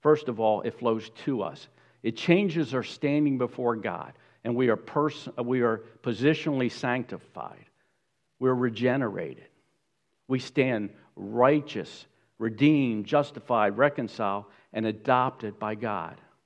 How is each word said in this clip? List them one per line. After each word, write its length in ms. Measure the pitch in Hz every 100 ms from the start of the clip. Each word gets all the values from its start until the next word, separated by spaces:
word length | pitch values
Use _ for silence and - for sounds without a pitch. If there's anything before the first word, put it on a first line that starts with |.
First 260 | 151 151 -
of 140 | 113
all, 200 | 110 107
it 160 | 117 -
flows 320 | 120 113 110 -
to 200 | - 131
us. 260 | 95 - - _ _ _
It 140 | - 113
changes 560 | - 175 202 156 139
our 100 | 131
standing 540 | 110 - 143 147 147 135
before 400 | 123 - 123 113
God, 340 | 101 85 78 - _ _
and 100 | -
we 140 | 120 127
are 80 | 110
pers-, 540 | - - 151 147 - -
we 200 | 120 127
are 200 | 120 110 - -
positionally 680 | - 113 135 151 - 139 123
sanctified. 960 | - 131 123 117 - - - - 104 - _ _ _ _ _ _ _
We're 160 | 131
regenerated. 960 | 127 127 110 123 135 123 95 80 64 - _ _ _ _ _ _ _ _
We 120 | 131
stand 500 | 127 - 135 117 101 - _ -
righteous, 920 | 98 113 127 151 147 107 80 - - _ _ _
redeemed, 680 | 113 110 147 151 131 110 101
justified, 720 | 147 139 - - 117 107 101
reconciled, 680 | 143 147 113 - 104 101 107 _ _
and 120 | 113 110
adopted 760 | 110 107 127 127 131 110 104
by 160 | 107 107
God. 440 | 117 101 82 - _ _